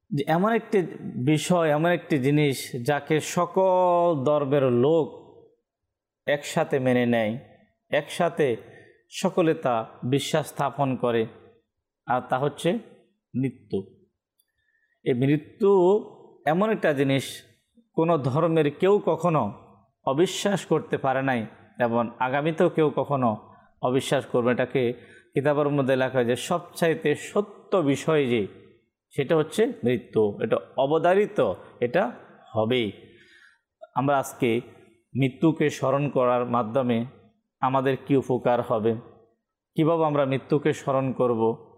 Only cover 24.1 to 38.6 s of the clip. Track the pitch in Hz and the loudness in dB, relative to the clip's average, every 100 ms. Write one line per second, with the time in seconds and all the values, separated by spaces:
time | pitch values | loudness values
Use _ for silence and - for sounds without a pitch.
24.1 | 143 117 127 120 120 123 139 120 123 - | -2 0 0 0 0 -2 0 -2 -4 -12
25.1 | - _ 143 139 143 147 143 131 131 131 | -20 _ -2 0 0 0 0 0 0 0
26.1 | 127 117 123 - 175 - - 170 151 147 | 0 0 -2 -2 -6 -6 -4 -2 0 -2
27.1 | 147 - 202 208 - - 196 143 135 - | -4 -4 -4 -4 -10 -2 0 2 0 0
28.1 | 156 131 117 95 - - _ _ _ _ | 0 2 0 -2 -8 -20 _ _ _ _
29.1 | - 135 160 151 - 240 - 117 120 - | -6 0 0 0 0 -2 0 -2 -2 -2
30.1 | 110 104 98 110 120 - - 139 160 175 | 0 0 0 -2 -2 -4 -2 0 2 2
31.1 | 190 208 - 117 90 - - 123 165 247 | 2 2 0 -2 -2 -10 -6 -2 -2 -2
32.1 | - - - - 110 110 123 107 - - | -6 -20 -20 -8 -2 0 0 -2 -6 -18
33.1 | - - - - _ _ _ - - 139 | -20 -20 -20 -20 _ _ _ -10 -4 0
34.1 | 139 127 - 123 113 - - - _ _ | 0 -2 -2 0 0 -4 -16 -20 _ _
35.1 | 120 135 131 160 156 151 - 131 139 143 | -2 -2 0 0 2 -2 0 -2 0 0
36.1 | 131 123 123 123 120 110 127 123 117 120 | 0 2 2 0 -2 -2 -2 0 -2 -4
37.1 | - _ _ _ _ 127 135 135 131 - | -12 _ _ _ _ -2 0 0 -2 0
38.1 | 139 - 123 127 120 | 0 0 -2 0 0